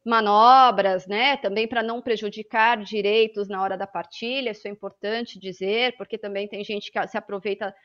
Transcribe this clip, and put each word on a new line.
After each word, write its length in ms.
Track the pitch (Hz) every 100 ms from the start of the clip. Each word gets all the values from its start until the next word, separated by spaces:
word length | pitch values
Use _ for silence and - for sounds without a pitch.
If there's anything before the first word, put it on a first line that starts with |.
manobras, 1040 | 226 233 208 208 233 262 254 196 190 185 185
né, 300 | 202 262 269
também 320 | 196 202 226
pra 140 | 233
não 180 | 220 233
prejudicar 800 | 247 220 214 214 214 226 226 233
direitos 720 | 202 214 202 220 220 214 202
na 120 | 196
hora 160 | 190 190
da 100 | 196
partilha, 640 | 175 175 - 233 269 247
isso 160 | 208 208
é 40 |
importante 680 | 208 196 - 202 226 240 190
dizer, 580 | 190 185 190 220 247 240
porque 200 | 196 214
também 320 | 208 196 208
tem 160 | 202
gente 260 | 202 208 -
que 160 | 214 196
se 100 | 214
aproveita 560 | 208 202 208 202 202 -